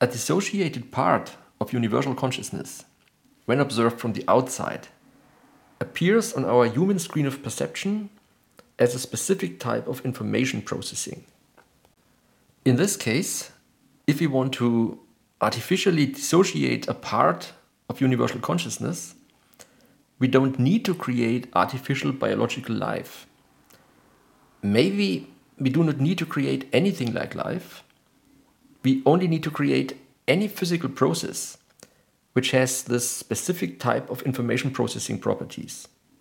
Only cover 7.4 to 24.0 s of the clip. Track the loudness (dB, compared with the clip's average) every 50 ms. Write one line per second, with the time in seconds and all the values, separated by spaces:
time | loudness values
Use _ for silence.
7.4 | -8 -8 -4 -4 -4 -4 -6 -6 -4 -4 -4 -4 -6 -8 -14 _ _ _ _ _
8.4 | _ _ _ -20 -20 _ _ 2 2 2 2 0 -8 -8 -6 -4 -2 -2 -2 -2
9.4 | -2 -6 -8 -6 -4 -4 -2 -2 -4 -6 -6 -6 -6 -6 -6 -4 -4 -2 0 0
10.4 | 0 0 -2 -4 -6 -6 -8 -8 -8 -8 -8 -8 -8 -8 -10 -14 -16 _ _ _
11.4 | _ _ _ _ -20 _ _ _ _ _ _ _ _ _ _ _ _ _ _ _
12.4 | _ _ _ _ 2 4 4 4 4 2 0 -2 -2 0 0 0 0 -2 -6 -8
13.4 | -10 -12 -18 _ _ _ _ _ _ _ _ _ _ 0 0 2 0 0 2 2
14.4 | 0 0 0 0 0 2 2 2 2 0 -2 -8 -14 _ _ _ _ _ _ 0
15.4 | 0 0 0 0 -2 -2 0 2 2 2 4 4 2 0 0 -4 -2 2 4 4
16.4 | 4 4 2 -2 0 0 0 -2 -2 -6 -6 -6 -6 -2 2 4 4 4 4 0
17.4 | -4 -16 -20 -20 _ _ _ _ _ -10 -4 0 2 2 2 2 2 0 -2 -2
18.4 | -4 -2 -2 -2 -2 -4 -6 -6 -6 -6 -6 -6 -10 -14 -18 -20 _ _ _ _
19.4 | _ _ _ -20 -20 _ _ _ _ _ _ _ _ _ _ 0 2 4 6 6
20.4 | 4 4 2 2 4 4 4 2 2 0 -2 -2 -2 -2 0 2 2 2 0 0
21.4 | -2 0 2 2 2 2 0 -6 -4 -4 -4 -2 -2 -4 -2 -2 -2 -2 0 0
22.4 | 0 -2 -2 -6 -6 -6 -4 -4 -2 -4 -4 -6 -8 -10 -16 -20 -20 -20 _ _
23.4 | _ _ _ _ _ _ -20 -20 _ _ _ _